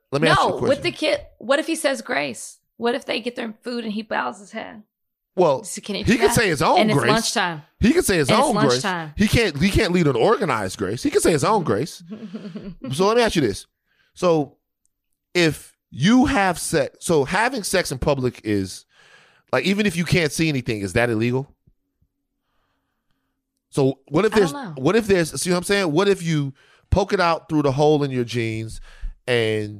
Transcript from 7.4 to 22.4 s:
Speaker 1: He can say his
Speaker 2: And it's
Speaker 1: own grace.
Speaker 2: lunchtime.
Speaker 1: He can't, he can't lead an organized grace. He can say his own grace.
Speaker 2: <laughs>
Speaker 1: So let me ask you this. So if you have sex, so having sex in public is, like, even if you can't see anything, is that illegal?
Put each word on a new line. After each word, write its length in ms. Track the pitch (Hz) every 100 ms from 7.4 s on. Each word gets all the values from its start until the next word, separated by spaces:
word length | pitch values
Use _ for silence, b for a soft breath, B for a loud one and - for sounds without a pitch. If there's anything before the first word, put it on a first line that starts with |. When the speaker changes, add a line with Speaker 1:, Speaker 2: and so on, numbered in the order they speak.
| 180 156 - _
Speaker 1:
He 120 | 202
can 80 | 330
say 160 | 320 180
his 120 | 139
Speaker 2:
And 100 | -
it's 80 | 294
Speaker 1:
own 60 | 208
grace. 160 | 139
Speaker 2:
lunchtime. 420 | 123 202 180 156 -
Speaker 1:
He 120 | 208
can't, 280 | 247 214 143
he 80 | 190
can't 220 | 175 202
lead 140 | 180 151
an 80 | 120
organized 640 | 160 349 190 113 95 -
grace. 240 | 92 117
He 80 | 294
can 100 | 392
say 100 | 359
his 120 | 156
own 200 | 160 214
grace. 380 | 143 104 151 - 170
Speaker 2:
<laughs> 840 | 214 214 202 196 185 196 - 269
Speaker 1:
So 120 | 135 196
let 80 | 233
me 40 |
ask 140 | 226 175
you 60 |
this. 240 | 127 95 - _ _ _ _ -
So 420 | 180 165 135 - _ _ _ _ _ _ _ 175
if 420 | 165 - - _ _
you 340 | - 160 254 277
have 320 | 269 190 170
sex, 400 | - 160 127 -
so 240 | - 160 127
having 360 | 190 233 262
sex 280 | 185 185 165
in 80 | 131
public 420 | 160 139 127 -
is, 420 | 107 104 95 - - b b b b b b
like, 120 | 127 147
even 200 | 202 208
if 100 | 165
you 80 | 170
can't 260 | 185 156
see 180 | - 165
anything, 300 | 139 120 107
is 120 | 98
that 160 | 117 120
illegal? 420 | 110 120 127 139 _ _ _ _ _ _ _ _ _